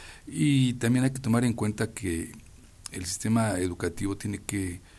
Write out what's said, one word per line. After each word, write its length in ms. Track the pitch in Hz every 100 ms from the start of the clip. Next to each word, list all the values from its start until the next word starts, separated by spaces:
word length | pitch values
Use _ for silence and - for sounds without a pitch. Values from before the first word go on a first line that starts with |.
| - - -
Y 460 | 151 151 139 127
también 300 | 120 117 127
hay 80 | 131
que 80 | 135
tomar 240 | 104 117
en 80 | 123
cuenta 400 | 110 107 104 110
que 400 | - 92 82 82 - - - - - -
el 160 | - 90
sistema 500 | - - 113 110 90
educativo 560 | 92 87 90 - 101 98
tiene 220 | 107 98
que 420 | - 101 92 87 -